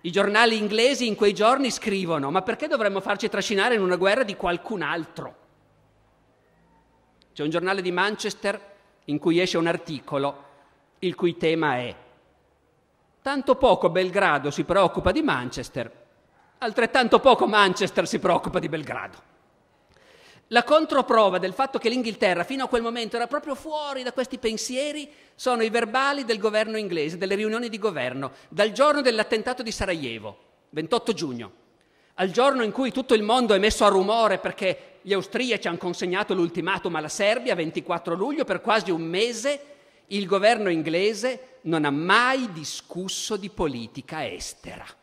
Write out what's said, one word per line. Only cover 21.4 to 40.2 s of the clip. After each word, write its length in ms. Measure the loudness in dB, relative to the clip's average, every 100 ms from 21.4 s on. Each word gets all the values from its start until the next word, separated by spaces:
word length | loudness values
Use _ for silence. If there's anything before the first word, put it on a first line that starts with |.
| -4
fatto 260 | -2 -2 0
che 120 | -2
l'Inghilterra 520 | -2 -4 0 0 2
fino 220 | -2 -4
a 40 | -2
quel 120 | -2
momento 360 | -2 -4 -6 -4
era 100 | -4
proprio 280 | -4 -6
fuori 480 | -10 -6 -6 -6 -6
da 120 | -6
questi 240 | -4 -6 -4
pensieri 680 | -6 -4 -6 -4 -4 -6 -12 -18 -20
sono 280 | -6 -2 0
i 60 | 2
verbali 560 | 0 0 0 0 0
del 140 | -2 0
governo 400 | 0 0 0 -4
inglese, 400 | -4 -2 -2 -4
delle 160 | -4
riunioni 340 | -2 -2 -2 -4
di 100 | -4
governo, 540 | -4 -2 -4 -4 -8 -10 -12
dal 240 | 0 0
giorno 300 | 4 4 4
dell'attentato 600 | 2 2 0 0 -2 -6
di 80 | -8
Sarajevo, 680 | -4 -4 -2 -4 -8 -12 -16 _ _ _
ventotto 420 | -8 -2 -2 0
giugno, 400 | -4 -4 -6 -12 _ _ _ _ _ _
al 160 | -4 -2
giorno 320 | 4 4 4
in 100 | -2
cui 200 | 0 -2
tutto 200 | -2 2
il 100 | 2
mondo 300 | 4 2 4
è 60 | 4
messo 260 | 4 4
a 40 | 4
rumore 500 | 6 2 2 2 0
perché 600 | -4 -2 -2 -4 -10 -18
gli 100 | -2
austriaci 560 | -2 -2 -4 -2 -2 -2
hanno 80 | -4
consegnato 560 | -6 -4 -2 -2 -2
l'ultimatum 640 | 0 0 -2 -4 -2 -4 -4
alla 120 | -6
Serbia, 460 | 0 0 2 -2
ventiquattro 600 | -2 -2 -6 -4 -6 -4
luglio, 300 | -4 -2 -2 -2
per 160 | -2
quasi 280 | 2 0 2
un 120 | -4
mese 580 | -2 0 -2 -2 -4 -4 -10 -20 _ _ _
il 180 | -6